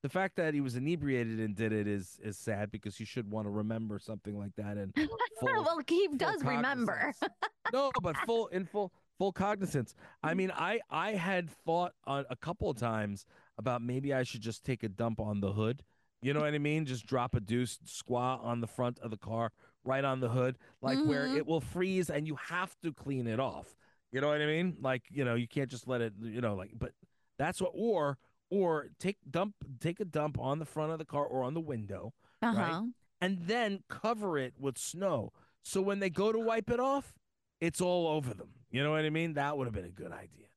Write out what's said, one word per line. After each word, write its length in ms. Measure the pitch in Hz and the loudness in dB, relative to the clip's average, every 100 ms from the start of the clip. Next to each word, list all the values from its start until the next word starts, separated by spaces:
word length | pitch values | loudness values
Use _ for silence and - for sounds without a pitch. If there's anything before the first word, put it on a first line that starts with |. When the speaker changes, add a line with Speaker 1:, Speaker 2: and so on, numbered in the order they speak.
Speaker 1:
the 60 | 143 | -2
fact 280 | 185 190 - | 0 0 2
that 160 | 160 | 2
he 80 | 147 | 4
was 140 | 135 120 | 2 0
inebriated 600 | 139 170 143 127 113 110 | 0 2 2 2 2 0
and 140 | 110 101 | 0 2
did 180 | 110 | 2
it 140 | 107 104 | 2 2
is, 300 | 101 92 - | 0 -2 -10
is 140 | 107 98 | -10 -6
sad 340 | - 104 104 | -4 -2 -2
because 280 | 104 104 - | -4 -8 -8
you 60 | 110 | -8
should 240 | - 101 | -6 -4
wanna 200 | 107 104 | -4 -2
remember 500 | 104 107 113 113 101 | 0 0 -2 -2 -6
something 380 | - 107 107 104 | -8 -10 -6 -6
like 180 | 101 98 | -6 -6
that 200 | 104 104 | -6 -4
in 140 | 98 | -4
Speaker 2:
<laughs> 40 | 277 | -2
Speaker 1:
full, 220 | 311 453 466 440 | -2 -2 -4 0
Speaker 2:
Well, 380 | - 466 330 339 262 | 2 2 2 0 2
he 180 | 330 392 | 4 4
Speaker 1:
full 100 | 277 | 2
Speaker 2:
does 260 | 339 415 | 0 0
remember. 720 | 240 240 247 269 220 151 294 - | 0 2 0 2 0 0 -2 -2
Speaker 1:
cognizance. 160 | 339 - 427 _ - | -6 -4 -8 _ -2
No, 180 | 254 277 262 | 2 2 2
but 140 | 180 143 233 | 0 -2 2
full, 220 | 233 220 | 2 2
in 180 | 185 180 | -2 -2
full, 280 | 208 190 _ _ _ | -2 -2 _ _ _
full 160 | 190 | 0
cognizance. 600 | - 196 208 185 143 110 - - - | 2 0 2 0 0 -2 -8 -20 -4
I 100 | 156 180 | 0 2
mean, 160 | 185 - | 2 2
I, 240 | 170 226 - | 0 0 0
I 220 | 151 190 | -2 0
had 380 | 208 175 185 170 | 0 2 0 0
thought 440 | - - 165 180 _ - | -6 0 2 2 _ -2
on 200 | 139 135 | -2 -2
a 60 | 131 | -6
couple 320 | 147 120 202 | -6 -2 -2
of 80 | 123 | 0
times 480 | 117 110 104 101 - - - - | 0 2 0 -4 -10 -20 -20 -6
about 240 | 110 120 | -2 0
maybe 320 | 120 127 139 | 0 -2 0
I 100 | 135 | 0
should 160 | 123 120 | 0 -4
just 240 | 110 113 | -6 -6
take 200 | - 123 | -4 -2
a 40 | 110 | -4
dump 300 | 92 117 110 | 0 -2 0
on 220 | 107 104 | -2 0
the 100 | 98 | 0
hood. 320 | 101 107 139 - _ _ _ | 2 0 0 -8 _ _ _
You 120 | 123 | -2
know 60 | 147 | 2
what 140 | 151 | 2
I 40 | 147 | 2
mean? 260 | 147 156 151 | 2 2 0
Just 200 | 127 - | -4 0
drop 300 | 131 120 120 | 0 2 0
a 60 | |
deuce 360 | 98 120 123 - | 2 2 2 -4
squat 560 | - - - 120 127 127 | -12 -14 -4 0 2 0
on 200 | 117 120 | -2 -2
the 60 | 117 | -2
front 300 | - 123 123 | 0 0 0
of 120 | 117 | -8
the 60 | 107 | -8
car, 340 | 104 113 113 _ - _ | -4 -2 -2 _ -20 _
right 200 | - 135 139 | -2 0 2
on 160 | 131 | 2
the 80 | 123 | 2
hood, 280 | 127 127 127 - _ | 2 2 0 -14 _
like, 160 | - 269 302 | 0 2 4
where 200 | - 262 | 2 2
Speaker 2:
Mm-hmm. 80 | 269 | 0
Speaker 1:
it 80 | 151 | 2
will 140 | 160 | 0
freeze 500 | 127 175 185 185 170 | 0 0 2 2 2
and 160 | 147 156 | 0 -2
you 120 | 143 - | -6 -4
have 260 | 170 185 - | -4 -4 -4
to 100 | 165 | -6
clean 340 | 135 135 135 117 | -4 -4 -2 0
it 120 | 110 | 0
off. 340 | 131 - - - _ _ _ | 0 -4 -14 -20 _ _ _
You 80 | 127 | 0
know 80 | 143 | 2
what 120 | 151 | 2
I 40 | 151 | 2
mean? 320 | 156 180 - | 2 0 0
Like, 220 | 135 127 - | 0 0 -2
you 140 | 143 123 | -2 2
know, 100 | 117 | 2
you 120 | 120 | 0
can't 200 | - 131 | -2 -2
just 180 | 123 - | -4 -2
let 100 | 123 | 0
it, 140 | 113 98 | 0 -4
you 180 | 113 110 | -8 -2
know, 160 | 117 101 | 0 -2
like, 160 | 95 | -6
but 200 | 113 - - - _ _ - | -8 -8 -8 -20 _ _ -4
that's 240 | 151 - | -2 0
what, 100 | 180 - | -4 0
or, 420 | 226 190 147 135 _ _ _ | 2 4 2 0 _ _ _
or 380 | 202 180 156 139 - | 2 4 2 -2 -4
take 180 | 180 208 - | -4 -4 -4
dump, 240 | 160 202 - - 127 | -2 -2 -4 -14 -4
take 180 | 165 180 | -2 -2
a 60 | 202 | -2
dump 340 | 156 151 135 | 0 0 0
on 180 | 127 151 | 0 0
the 60 | 156 | -2
front 260 | 156 156 | -2 -2
of 40 | 160 | -2
the 60 | 156 | -2
car 200 | 147 143 | -2 0
or 180 | 131 | 0
on 100 | 127 | 0
the 60 | 160 | -2
window, 520 | 156 120 101 95 113 - _ _ | -4 -4 -4 -6 -8 -12 _ _
right? 120 | 233 202 170 | 2 2 2
Speaker 2:
Uh-huh. 120 | 165 233 - _ _ | 0 -4 -8 _ _
Speaker 1:
And 180 | 185 190 | -2 0
then 400 | 170 233 220 196 - | 0 2 2 0 -6
cover 480 | - 220 233 208 151 | -4 -2 0 0 0
it 160 | 127 - | -2 -2
with 200 | 139 123 | -4 -2
snow. 560 | - 165 196 143 101 _ - _ | -8 -2 0 0 -2 _ -20 _
So 180 | - 190 | -4 0
when 180 | 196 196 | 0 2
they 100 | 190 | 0
go 220 | 165 208 | 2 2
to 80 | 220 | 4
wipe 300 | 226 226 214 | 2 0 2
it 100 | 240 | 2
off, 340 | 262 277 - - _ _ _ _ | 4 2 -2 -18 _ _ _ _
it's 200 | 165 - | -2 2
all 260 | 180 180 165 | 2 4 4
over 260 | 156 131 | 2 0
them. 160 | 98 - - - | -6 -12 -20 -4
You 120 | 123 | 0
know 80 | 147 | 2
what 120 | 156 | 2
I 60 | 156 | 2
mean? 240 | 156 170 | 2 0
That 240 | 147 139 147 | 0 0 0
would 100 | 123 | -2
have 60 | |
been 100 | 98 87 | -4 -8
a 40 | |
good 240 | 90 90 | -10 -12
idea. 320 | - 92 - - | -12 -14 -20 -20